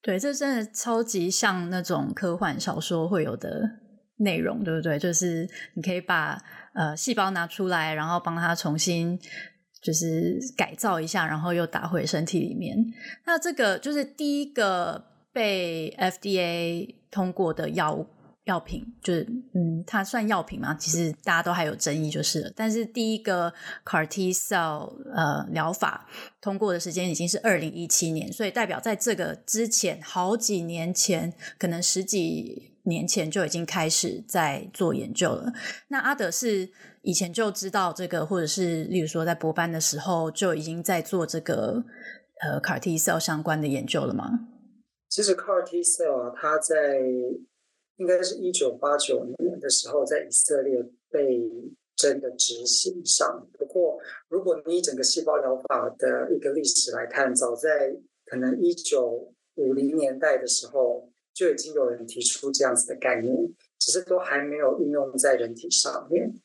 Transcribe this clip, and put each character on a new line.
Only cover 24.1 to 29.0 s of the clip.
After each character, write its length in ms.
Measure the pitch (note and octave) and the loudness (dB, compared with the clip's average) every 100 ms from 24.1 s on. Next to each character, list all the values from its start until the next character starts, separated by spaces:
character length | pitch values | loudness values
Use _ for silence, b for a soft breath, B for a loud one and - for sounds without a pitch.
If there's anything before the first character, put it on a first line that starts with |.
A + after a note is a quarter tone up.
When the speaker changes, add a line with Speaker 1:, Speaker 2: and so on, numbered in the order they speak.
| - F#3 | 0 0
Speaker 1:
cell， 600 | F3 - F#3+ E3 D3+ - - C4+ | 0 0 0 0 -2 -8 -12 -4
呃， 320 | - D#3+ D3 C#3 | 2 2 2 -2
疗 220 | D#3 D#3 | 0 0
法 340 | F#3 - - - B B _ | 0 -2 -2 -12 B B _
通 160 | - G3 | -4 0
过 140 | G#3+ | 0
的 60 | F3 | 0
时 140 | E3+ | -2
间 160 | E3 F3+ | -2 -2
已 60 | |
经 120 | D#3 E3+ | 0 0
是 120 | G3+ | 2
二 180 | A3+ F3+ | 2 2
零 160 | D#3+ | 0
一 160 | E3+ E3 | -6 0
七 220 | - E3 | 2 2
年， 180 | D#3+ - | -2 -4
所 140 | F3 | -4
以 60 | G#3 | -4
代 160 | A#3+ G3+ | -2 -2
表 120 | E3+ | -2
在 160 | A3+ | -2
这 200 | G#3 | -2